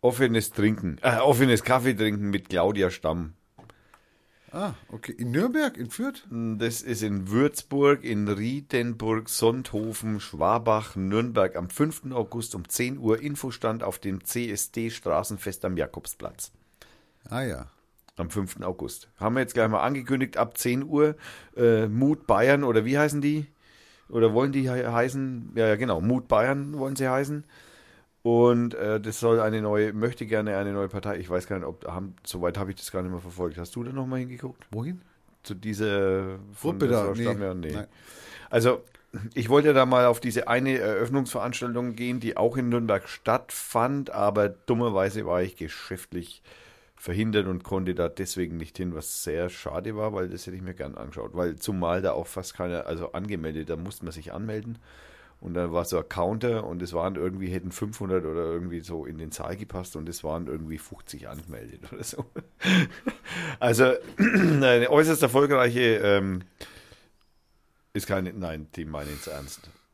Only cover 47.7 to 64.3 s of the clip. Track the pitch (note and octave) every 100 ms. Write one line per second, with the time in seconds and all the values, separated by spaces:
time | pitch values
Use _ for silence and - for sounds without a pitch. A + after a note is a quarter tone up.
47.7 | F#2+ F#2 F2+ E2+ - F#2 - F2 E2+ D#2+
48.7 | - F2+ D#2+ - - - D#2 F2 F2+ -
49.7 | D2+ G#2 G#2+ G#2+ G2+ F#2 F2+ - F#2 F#2
50.7 | F2+ C#2+ - C2 C#2+ A1 E2 F2 D2+ -
51.7 | F#2+ E2+ F2+ F#2+ B1+ E2 - F#2 - F2+
52.7 | F2 - E2 F2 F2 G2 F#2 D#2+ D#2 D#2
53.7 | D#2+ F2+ - E2+ E2 D#2+ - A2 A2 A#2
54.7 | A2+ - - - - - _ F2 F2 F2
55.7 | E2+ E2+ F2 D#2 - F2+ A2 A#2+ A2+ G#2+
56.7 | F2 F2 E2+ F2 F#2+ F2+ F#2+ F#2+ F2+ F2+
57.7 | - G#2 A2 G2 F#2 D#2 E2 E2 E2+ F2
58.7 | E2+ D#2 E2 C2 D#2 D#2 - - F#2+ G#2
59.7 | F#2 F2 D2+ D#2+ E2+ D#2 E2 F2 D#2 D#2+
60.7 | D#2 - F#2+ - C#2 A#1+ C#2 E2 B1 A1+
61.7 | - - - G#3+ - - - - _ F#3+
62.7 | F#3 D#3+ - - - - F3 E3 C3+ B2
63.7 | A#2 C3 B2 - - G#3